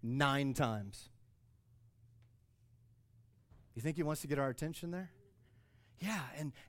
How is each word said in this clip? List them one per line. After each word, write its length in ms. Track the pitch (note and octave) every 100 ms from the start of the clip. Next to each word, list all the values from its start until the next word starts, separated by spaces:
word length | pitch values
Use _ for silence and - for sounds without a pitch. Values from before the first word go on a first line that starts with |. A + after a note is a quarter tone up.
nine 520 | A2+ C3 C#3+ C#3 C#3
times. 560 | B2+ B2+ G#2+ G2+ - - - - - - - _ - - _ - - - - _ _ _ - - _ _ - _ _ _ - - -
You 60 |
think 160 | C#3 D#3
he 40 |
wants 200 | D3+ D#3
to 60 | C#3
get 120 | C#3+
our 80 | C3+
attention 440 | A#2+ D#3 D#3 E3+
there? 200 | F3 F#3 - - - - - _ - _ -
Yeah, 220 | F#3+ G#3+ B2+ C#3
and, 160 | D3+ -